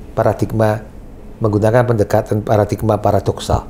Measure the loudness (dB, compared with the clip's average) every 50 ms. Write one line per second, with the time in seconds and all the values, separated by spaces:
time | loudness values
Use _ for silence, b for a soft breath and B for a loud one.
0 | -16 -8 -2 0 2 2 2 0 -2 -2 0 0 2 2 0 -2 -6 -10 -18 -18
1 | -18 -18 -18 -18 -18 -16 -8 -4 -2 0 2 2 2 4 4 4 4 4 2 0
2 | 0 2 0 0 0 0 -2 -2 0 2 2 2 2 2 0 -2 0 0 0 2
3 | 2 2 2 2 0 0 -4 -4 -2 -2 -2 -2 -4 -6